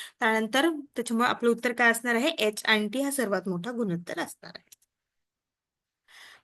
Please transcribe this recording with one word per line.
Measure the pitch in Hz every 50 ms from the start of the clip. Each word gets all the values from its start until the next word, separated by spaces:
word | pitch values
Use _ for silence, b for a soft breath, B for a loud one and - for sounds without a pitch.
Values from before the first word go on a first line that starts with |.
| B B B B
त्यानंतर | 247 226 220 220 220 220 220 262 285 339
त्याच्यामुळे | 320 294 277 - - - 233 - 233 226 240 240
आपलं | - - 240 233
उत्तर | 233 233 - 247 240
काय | 247 240 233
असणार | 226 226 233 247 233
आहे, | 226 254 320
एच | 330 - 220 214 214 - -
आणि | - 220 214 208 208
टी | 208 262
हा | 277 277
सर्वात | 277 - 233 196 196 185 180 190
मोठा | 180 175 175 233
गुणोत्तर | 240 233 240 196 170 170 175 - - 349
असणार | 302 - - _ - - -
आहे. | - _ _ - - _ _ _ _ _ _ _ _ _ _ _ _ _ _ _ _ _ _ _ _ _ _ _ _ _ B B B B B B B